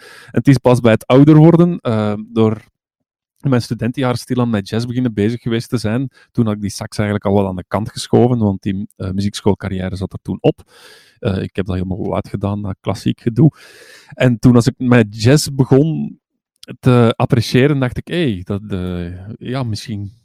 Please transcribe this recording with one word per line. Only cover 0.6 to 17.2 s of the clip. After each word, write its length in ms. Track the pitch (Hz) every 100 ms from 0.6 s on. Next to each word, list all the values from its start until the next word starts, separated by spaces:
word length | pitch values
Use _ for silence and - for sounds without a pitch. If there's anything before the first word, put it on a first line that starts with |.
| 123 120
bij 120 | 117
het 140 | 110 -
ouder 300 | 127 151 156
worden, 420 | 160 170 175 175
eh, 340 | 131 110 107 104 110
door 300 | 113 110 110 - _ _ _ _ _ _ _
in 100 | 143
mijn 120 | 123
studentenjaren 560 | - 117 113 127 127 120
stilaan 320 | - 123 120
met 180 | 110 95
jazz 180 | 110 123
beginnen 280 | 123 127
bezig 280 | 104 104 120
geweest 260 | - 113 -
te 80 | 123
zijn. 300 | 104 117 135 - _
Toen 120 | - 113
had 80 |
ik 60 | 104
die 100 | 101
sax 260 | - 107 -
eigenlijk 300 | 104 104 101
al 60 |
wel 140 | 98 98
aan 80 | 92
de 80 | -
kant 220 | 101 113
geschoven, 480 | - - 113 120 123
want 240 | 104 95
die, 240 | 107 95 107 -
eh, 140 | 98
muziekschoolcarrière 840 | 95 101 - 107 95 95 95 92 95
zat 160 | 92
er 60 | -
toen 160 | - 92
op. 220 | 143 - _ _ - - _ _
Eh, 240 | - 95
ik 140 | 95 -
heb 100 | 92
dat 80 | 92
helemaal 380 | 92 90 95
uitgedaan, 480 | 90 - 101 101 101
dat 140 | 101 95
klassiek 400 | - 113 - 117
gedoe. 320 | - 113 147 - - - - - _
En 300 | - 127 117
toen 160 | 131
als 120 | 120 113
ik 80 | -
met 440 | 127 123 104 110
jazz 260 | 110 147 -
begon 680 | 135 127 135 160 151 - - _ _ _ _ - -
te 340 | - 123 117
appreciëren, 640 | -